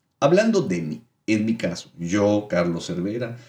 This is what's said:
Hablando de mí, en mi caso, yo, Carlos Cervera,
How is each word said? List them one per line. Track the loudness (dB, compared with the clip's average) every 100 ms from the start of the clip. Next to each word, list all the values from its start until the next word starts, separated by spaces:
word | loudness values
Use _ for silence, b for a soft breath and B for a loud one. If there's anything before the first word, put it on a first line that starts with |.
| _ _
Hablando | 4 4 4 2
de | 0 -2
mí, | -4 -8 -12 _ -2
en | 0
mi | 2 0
caso, | -2 -6 -10 -10
yo, | -4 2 2 2 0
Carlos | 0 0 -2 -6
Cervera, | -6 -4 -4 -8 -10